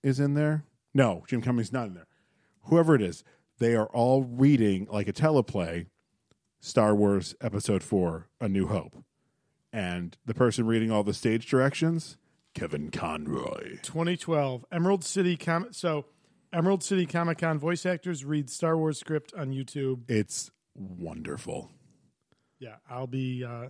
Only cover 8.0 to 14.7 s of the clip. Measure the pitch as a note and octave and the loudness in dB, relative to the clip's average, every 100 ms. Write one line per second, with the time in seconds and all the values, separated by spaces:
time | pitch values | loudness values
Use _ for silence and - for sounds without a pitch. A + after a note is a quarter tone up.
8 | F2 E2 - _ A2+ G2 F2+ G2+ - - | 0 -2 -10 _ -2 0 0 -2 -6 -14
9 | - _ _ _ _ _ _ A2+ F2+ F2 | -20 _ _ _ _ _ _ -6 -4 -6
10 | F2 - - A2+ B2 A2 A2+ A2+ A2+ A2 | -8 -8 -6 2 2 4 2 2 2 2
11 | G#2 G2+ A#2+ A2 - C3 C3+ C3+ E3 E3 | 0 0 0 0 2 4 4 2 0 -2
12 | - - _ _ _ - E2 D2 D2+ - | -6 -16 _ _ _ -10 -6 -6 -6 -6
13 | E2 D#2 D2 C#2 B1 - - - - D#3+ | -4 -4 -4 -6 -6 -8 -10 -14 -8 -4
14 | E3+ F3 - D#3 C#3 B2+ - | -2 -2 0 0 0 -4 -6